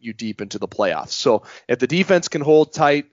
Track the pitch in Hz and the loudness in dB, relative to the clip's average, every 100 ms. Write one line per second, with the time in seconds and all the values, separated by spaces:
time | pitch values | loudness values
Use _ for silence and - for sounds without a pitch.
0 | 117 110 113 104 101 101 95 - 101 78 | -16 -10 -10 -8 -10 -8 -8 -2 -2 -2
1 | 65 - 139 107 - - - 123 127 165 | -6 -4 0 0 -2 -16 -4 -2 0 0
2 | 190 180 - 165 143 156 151 - 151 147 | 2 2 0 -4 4 4 4 2 0 0
3 | 143 | -4